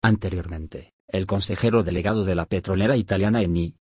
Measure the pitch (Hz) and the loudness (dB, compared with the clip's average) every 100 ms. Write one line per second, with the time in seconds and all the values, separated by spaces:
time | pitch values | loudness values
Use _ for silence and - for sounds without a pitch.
0 | 113 107 98 87 85 85 78 - - _ | 2 0 0 -6 -6 -10 -10 -14 -16 _
1 | _ 98 92 98 98 98 117 113 85 87 | _ -4 0 -2 -2 0 2 2 2 0
2 | 90 110 95 87 85 98 87 95 107 135 | 0 0 0 0 0 -4 0 0 2 2
3 | 101 95 101 113 92 85 85 - _ | 2 0 2 2 2 0 -2 -6 _